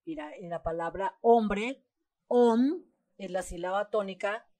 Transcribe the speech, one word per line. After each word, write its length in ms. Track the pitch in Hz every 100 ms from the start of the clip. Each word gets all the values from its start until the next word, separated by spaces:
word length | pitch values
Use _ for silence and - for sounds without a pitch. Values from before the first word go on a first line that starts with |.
| -
Mira, 260 | 311 302 277
en 140 | 175
la 140 | 165
palabra 540 | 165 165 165 175 190 -
hombre, 640 | 233 233 208 202 233 269 _ _ _ _ -
om 560 | 247 240 226 262 359 - _ _ -
es 140 | 190
la 100 | 180
sílaba 480 | 180 175 180 196 208
tónica 580 | 214 196 185 202 226 -